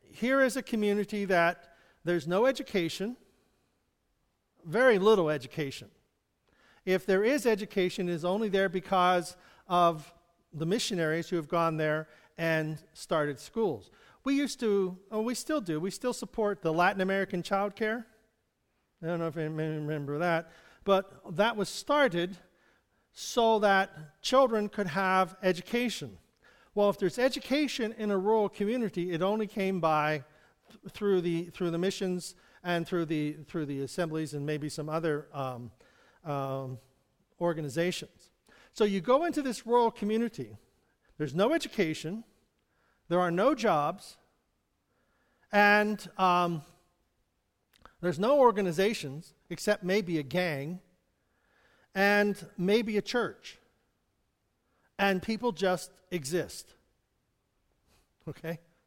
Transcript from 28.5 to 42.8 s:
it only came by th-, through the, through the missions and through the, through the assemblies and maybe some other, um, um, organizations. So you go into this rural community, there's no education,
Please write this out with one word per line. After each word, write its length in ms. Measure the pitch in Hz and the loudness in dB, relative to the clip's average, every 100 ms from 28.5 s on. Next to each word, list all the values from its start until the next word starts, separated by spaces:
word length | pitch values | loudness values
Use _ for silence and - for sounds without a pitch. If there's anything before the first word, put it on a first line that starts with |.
| - 202 247 220 180 175 | 0 -2 0 -2 -2 -2
it 100 | 170 | 0
only 260 | 185 220 208 | 0 0 -4
came 320 | - 190 190 | -2 -2 0
by 440 | 160 151 151 151 135 _ _ _ _ | 2 2 2 -2 -6 _ _ _ _
th-, 240 | - 190 | -20 -18
through 280 | - 202 185 | -4 0 2
the, 240 | 175 165 175 | 2 -2 -4
through 260 | - 180 | -4 -4
the 60 | 165 | -2
missions 580 | 185 - 190 180 - - _ _ | -2 -2 -4 -4 -8 -16 _ _
and 240 | 180 170 170 | -4 -2 -2
through 180 | 180 160 | -2 -2
the, 320 | 156 147 151 147 | -2 -4 -6 -10
through 180 | 170 147 | -6 -6
the 160 | 139 | -6
assemblies 520 | 139 - 170 156 156 | -6 -4 -4 -4 -6
and 120 | 143 143 | -6 -4
maybe 240 | 151 151 | -4 -6
some 180 | - 151 | -8 -6
other, 400 | 156 165 147 147 | -4 -2 -2 -4
um, 380 | 143 131 123 120 - _ _ _ _ | -8 -8 -8 -14 -18 _ _ _ _
um, 540 | 160 143 135 135 131 127 _ _ _ _ _ - | -6 -6 -4 -6 -8 -12 _ _ _ _ _ -4
organizations. 880 | 175 160 147 120 175 - - _ _ _ _ - - | -2 -2 -4 -2 -2 -2 -10 _ _ _ _ -20 -12
So 120 | - 214 | 0 0
you 160 | 196 | 0
go 240 | 165 269 339 | 2 2 2
into 160 | 302 | -2
this 240 | 269 220 220 | -4 -6 0
rural 240 | 240 233 | 4 4
community, 640 | 233 208 220 233 - 110 104 _ _ _ _ _ - | 0 -2 0 -2 -6 -12 -12 _ _ _ _ _ -8
there's 180 | 151 151 | -4 0
no 180 | 220 | 2
education, 720 | 320 - - 165 151 156 214 - _ _ _ _ _ | 2 -2 -2 -2 -2 -8 -10 -14 _ _ _ _ _